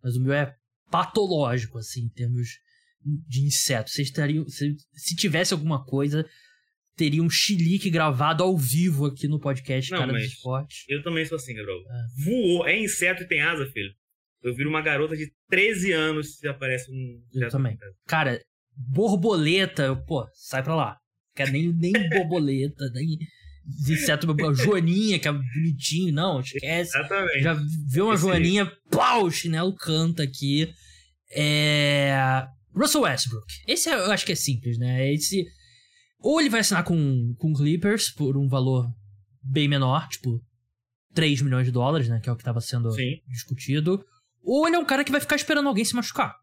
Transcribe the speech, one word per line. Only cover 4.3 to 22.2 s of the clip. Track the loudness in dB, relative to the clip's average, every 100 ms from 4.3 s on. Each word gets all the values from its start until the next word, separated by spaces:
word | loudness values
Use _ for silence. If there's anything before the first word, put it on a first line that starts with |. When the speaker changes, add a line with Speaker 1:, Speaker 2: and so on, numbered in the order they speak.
| -2 -4
Speaker 1:
se, | -4 -4 -4 _
se | -10 -8 -2
tivesse | 0 2 0
alguma | 0 0 -2
coisa, | -2 -2 0 0 -4 -10 _ _ _ _ _ -2
teria | 0 2
um | 2
chilique | 2 0 2 2 2 2
gravado | 2 2 2 2 2
ao | 2 2
vivo | 0 2 2 2 0
aqui | -2 -4
no | -2
podcast | -2 -4 -2 -4 -2
Speaker 2:
Não, | -2
Speaker 1:
Cara | -2
dos | -2
Speaker 2:
mas | -4
Speaker 1:
Esportes. | -8 -6 -6 -6 -14 -8
Speaker 2:
eu | -6
também | -4 -4
sou | -4 -6
assim, | -8
Gabriel. | -10 -8 -8
Speaker 1:
É. | -8 -8 -8 -4
Speaker 2:
Voou, | -2 2 2 2 2
é | 2
inseto | 0 0 0 0
e | -2
tem | 0
asa, | 0 0 -4
filho. | -6 -10 -12 _ _ _ _
Eu | -8
viro | -4 -2
uma | 0
garota | 0 0 -2 -4
de | -8 _ _
treze | 2 2 2 0
anos | 2 2 -2 -6 -8
se | -8
aparece | -6 -4 -4 -6
um | -10 -10 -12 -8
Speaker 1:
Eu | -4
Speaker 2:
inseto | -2
Speaker 1:
também. | 0 -2
Speaker 2:
em | -4
casa. | -12 -20 -2
Speaker 1:
Cara, | 0 0 -2 -8 _ _
borboleta, | -12 -4 0 2 2 2 2 4 2 0 0
eu, | 0 -2
pô, | -4 -6 -6
sai | _ -8 -6
pra | -2
lá. | -2 -2 -6 _ _ _ -4
Quero | -2
nem, | 0 0
nem | 0 2
Speaker 2:
<laughs> | 0 2
Speaker 1:
borboleta, | 0